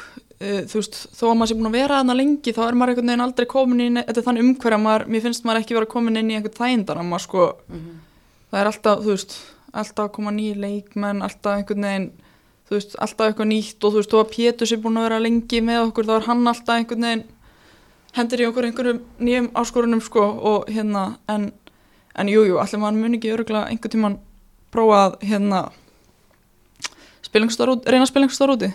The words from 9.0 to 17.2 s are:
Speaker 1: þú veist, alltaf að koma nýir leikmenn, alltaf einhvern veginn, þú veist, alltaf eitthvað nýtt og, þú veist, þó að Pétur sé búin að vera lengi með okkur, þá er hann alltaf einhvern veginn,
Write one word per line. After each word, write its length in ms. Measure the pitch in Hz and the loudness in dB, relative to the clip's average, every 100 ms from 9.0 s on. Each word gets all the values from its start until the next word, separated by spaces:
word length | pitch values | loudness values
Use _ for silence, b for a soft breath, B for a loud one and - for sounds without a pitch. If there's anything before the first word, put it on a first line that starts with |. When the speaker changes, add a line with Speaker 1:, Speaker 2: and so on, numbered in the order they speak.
Speaker 1:
þú 100 | 208 | 0
veist, 220 | 190 - - B B B | -2 -6 -16 B B B
alltaf 300 | 214 214 - 208 | -10 -8 -6 -6
að 60 | |
koma 180 | 214 208 | -6 -6
nýir 260 | 208 214 202 | -4 -4 -6
leikmenn, 680 | 202 202 202 202 202 202 | -6 -8 -8 -6 -4 -4
alltaf 360 | 190 - 208 202 | -6 -6 -4 -4
einhvern 240 | 196 202 | -4 -4
veginn, 260 | 202 196 180 - b b b b - | -4 -4 -6 -12 b b b b -6
þú 60 | 208 | -6
veist, 160 | 208 - | -6 -8
alltaf 280 | 214 - 214 | -6 -2 -2
eitthvað 240 | 214 214 | 0 -2
nýtt 340 | 214 214 - | -2 -4 -2
og, 80 | 208 | 0
þú 60 | 208 | 0
veist, 120 | 208 | 2
þó 100 | 220 | 2
að 80 | 220 | 2
Pétur 340 | - 233 240 226 | 2 0 0 -2
sé 80 | 226 | -2
búin 200 | 226 226 | -2 -2
að 120 | 226 | 0
vera 100 | 226 | 0
lengi 400 | 226 233 233 233 | 0 0 0 -2
með 220 | 226 233 226 | 0 2 0
okkur, 140 | 226 220 | 0 0
þá 80 | 220 | 0
er 100 | 220 | 2
hann 180 | 240 240 | 2 2
alltaf 300 | 233 - 233 | 0 0 -2
einhvern 240 | 226 233 | -2 -2
veginn, 220 | 233 226 | -2 -4